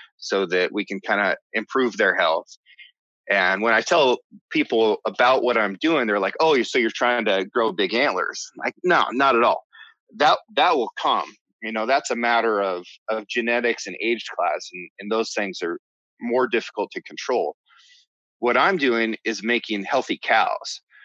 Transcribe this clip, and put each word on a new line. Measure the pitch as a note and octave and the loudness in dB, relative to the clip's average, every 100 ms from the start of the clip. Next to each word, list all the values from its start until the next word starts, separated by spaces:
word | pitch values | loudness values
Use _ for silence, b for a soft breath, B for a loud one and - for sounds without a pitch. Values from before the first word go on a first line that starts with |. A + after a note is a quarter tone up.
| B B | B B
so | - G2+ F#2 | -4 -2 0
that | F2+ F2+ | 0 0
we | G#2 G2 | -2 -6
can | G2 | -6
kinda | - G#2 G2 - _ | -2 0 0 -2 _
improve | A2 G#2+ C3 B2 G2 | -6 -2 0 0 2
their | G2 F#2 | 2 2
health. | E2+ E2 - - _ B B B _ _ - | 2 0 -4 -16 _ B B B _ _ -2
And | G2 F#2 F#2+ | 0 2 2
when | A2+ | 2
I | A2 | 2
tell | - E3+ C3+ A#2+ _ - _ | 2 2 4 2 _ -20 _
people | D#3 C#3 A2+ A2 G2 - | -4 0 2 2 2 -2
about | G2 B2 C3 | 2 2 4
what | B2+ A2+ | 2 2
I'm | G#2 F#2+ | 0 0
doing, | D#3 D#3 A2+ | 0 2 2
they're | G2+ | 0
like, | F#2+ - | 0 2
"Oh, | D#3+ C#3 | 2 2
so | A2+ C3 | 2 0
you're | A2+ | -2
trying | - B2 A#2+ G#2+ | 0 0 0 0
to | F#2+ G2 | 0 -2
grow | A#2+ A2+ | -2 -2
big | F#2+ F#2+ | 0 -2
antlers?" | A2+ C#3 F#2 D#2 - - - | 0 0 0 -4 -6 -14 -10
Like, | B2+ - | -8 -4
"No, | F3+ D#3+ - | 0 2 0
not | A#2+ C#3 A#2 | 2 2 4
at | |
all. | A#2 - - B B B _ G#2+ | 4 2 -4 B B B _ 0
That, | D3 F3+ - C3+ | 2 2 -2 0
that | E3+ D#3 | 2 2
will | G#2+ - | 0 -2
come. | D3 A2 C#2+ - _ _ | -2 0 -2 -12 _ _
You | A2 | -8
know, | A2+ A2 | -4 0
that's | C#3 - | 0 0
a | A#2+ | -2
matter | A#2+ A#2 A2+ G#2 | 2 2 4 2
of, | G2 F2+ F#2 - - | 0 -2 -8 -12 -6
of | A2 G2+ | -6 -4
genetics | A#2+ A#2 A#2+ A#2 A2+ G2 | -4 0 0 0 -2 -6
and | F2 | -6
age | A2 A#2 - | -2 -2 -4
class, | F2 F2 D#2 - | -4 -2 -2 -6
and, | F2+ F2 - | -16 -16 -12
and | G#2 | -4
those | A2 A2 | -2 -2
things | - G2 F2+ | -4 -6 -6
are | E2+ E2+ _ _ _ _ | -6 -8 _ _ _ _
more | A#2+ B2 B2+ | -2 0 2
difficult | A2 - - G2+ | 0 -2 -6 -6
to | F#2 | -8
control. | - F#2 - A#2+ D#2 - _ b b b b _ _ _ | -14 -10 -4 -2 -2 -6 _ b b b b _ _ _
What | A#2+ A#2+ | 0 2
I'm | E3 F#3+ | 2 2
doing | C#3 A#2 A2+ A2 A2 | 2 2 0 -4 -6
is | G2+ | -4
making | G#2+ A#2+ - G#2 | -2 -2 -2 -6
healthy | F#2+ C3+ - - | -2 -2 -2 -4
cows, | - A2+ F2 - - - _ b | 0 2 2 -2 -8 -14 _ b